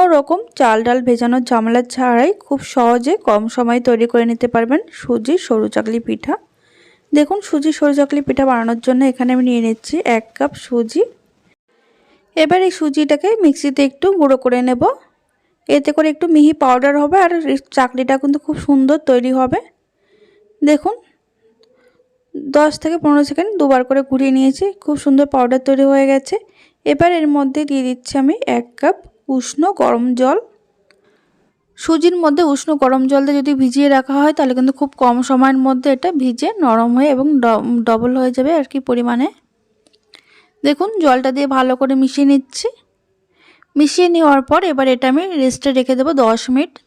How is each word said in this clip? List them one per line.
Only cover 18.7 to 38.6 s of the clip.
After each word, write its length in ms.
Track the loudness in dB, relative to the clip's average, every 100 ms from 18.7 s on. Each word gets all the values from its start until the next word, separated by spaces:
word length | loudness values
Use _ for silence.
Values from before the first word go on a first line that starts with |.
| 2 2 0 2
তৈরি 220 | 0 2 0
হবে। 200 | 0 -2 -6 _ _ _ _ _ _ _ _ -4
দেখুন, 340 | 0 0 0 -8 _ _ _ _ _ _ _ _ _ _ _ _ _ -14 -2 2
দশ 160 | 2 0
থেকে 140 | -6 -2
পনেরো 200 | 0 2 0
সেকেন্ড 200 | -2 -4 -2
দুবার 200 | 2 2 2
করে 140 | -2 -2
ঘুরিয়ে 240 | -2 0 2
নিয়েছি, 280 | 0 0 -4 -6
খুব 120 | -6 -4
সুন্দর 220 | 0 2 2
পাউডার 280 | 0 0 0 0
তৈরি 180 | 2 2
হয়ে 140 | 2 2
গেছে। 240 | 0 -2 -10 -10 _ _ _ -4
এবার 240 | 0 0 0
এর 80 | 0 0
মধ্যে 260 | -2 -4 -4
দিয়ে 140 | -2 -4
দিচ্ছি 260 | -6 -6 -2
আমি 120 | 0 0 -2 -4
এক 80 | -4 -4
কাপ 180 | -2 -2 -8 _ -6 -6
উষ্ণ 260 | -4 -2 -2 0
গরম 240 | 0 0 -2 0
জল। 180 | 0 0 -4 _ _ _ _ _ _ _ _ _ _ _ _ -14
সুজির 380 | -2 2 2 2
মধ্যে 200 | 0 2 2
উষ্ণ 160 | 0 -2 0
গরম 200 | 2 2 2
জল 100 | 0 2
দিয়ে 120 | 0
যদি 100 | 0 0
ভিজিয়ে 260 | 0 2 2 2
রাখা 200 | 0 0
হয় 120 | 0 0
তাহলে 160 | -2 0
কিন্তু 160 | 0 -2
খুব 100 | -6 0
কম 140 | 0 0 0
সময়ের 300 | 2 2 2 0
মধ্যে 240 | 0 0 0
এটা 140 | 0 -2
ভিজে 280 | -2 -2 -4 0
নরম 260 | 0 2 2 2
হয়ে 120 | 2 2
এবং 100 | 2 2
ড-, 220 | 2 0 0 -2 0
ডবল 240 | 0 0 -2
হয়ে 100 | -2 -2
যাবে 140 | 0
আর 60 | 0